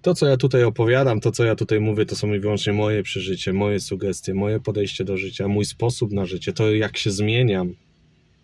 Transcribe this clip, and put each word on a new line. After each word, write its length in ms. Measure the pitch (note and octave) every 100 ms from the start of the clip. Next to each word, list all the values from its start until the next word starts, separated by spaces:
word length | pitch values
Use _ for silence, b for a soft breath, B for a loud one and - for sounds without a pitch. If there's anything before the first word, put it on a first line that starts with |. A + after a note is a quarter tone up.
To, 120 | F3+
co 140 | E3+ D3
ja 100 | C3
tutaj 260 | C#3 B2+
opowiadam, 560 | A#2+ G#2+ A2+ B2+ C3+ G#2+
to, 120 | A2+
co 120 | G#2
ja 120 | A#2 G#2
tutaj 240 | G#2 G#2+
mówię, 260 | G#2+ G#2+ G2
to 100 | G2
są 180 | G#2+
i 60 | G#2
wyłącznie 340 | G#2 G2+ G#2+
moje 300 | G#2 G#2 G#2+
przeżycie, 500 | F#2 F#2+ F#2 F2+ -
moje 260 | F#2+ G#2 G2+
sugestie, 540 | - F#2+ F#2+ F#2 -
moje 260 | F#2+ G2+ A2
podejście 460 | - G2+ G2 - F#2+
do 120 | F#2+
życia, 300 | F#2+ - G2+
mój 180 | G#2 G2+
sposób 460 | - A#2 A#2+ G#2+
na 140 | G2+ F#2
życie, 280 | F2+ -
to, 180 | F#2 A2
jak 260 | G#2+ G#2 -
się 140 | G#2+
zmieniam, 640 | G2 G#2+ A#2 B2 F#2+ F2+ F2+ _ _ _ _ _ _